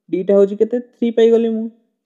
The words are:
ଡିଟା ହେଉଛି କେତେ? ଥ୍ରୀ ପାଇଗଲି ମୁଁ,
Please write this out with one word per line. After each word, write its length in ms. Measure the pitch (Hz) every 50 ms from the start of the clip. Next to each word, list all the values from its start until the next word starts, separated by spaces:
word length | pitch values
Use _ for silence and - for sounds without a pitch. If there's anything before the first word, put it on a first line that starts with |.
| _ -
ଡିଟା 240 | 165 180 185 185 202
ହେଉଛି 220 | 196 202 196 208
କେତେ? 200 | 202 226 220 - 247
ଥ୍ରୀ 280 | 247 - _ - - 233
ପାଇଗଲି 380 | 226 233 226 226 226 220 233 226
ମୁଁ, 180 | 226 220 220 226 220 _ _ _ _ _ _